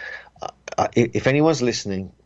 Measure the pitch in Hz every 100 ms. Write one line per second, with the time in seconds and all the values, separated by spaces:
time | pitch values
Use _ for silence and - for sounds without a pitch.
0 | - - - - - - - - 104 -
1 | 117 110 131 143 156 143 123 113 104 95
2 | 92 -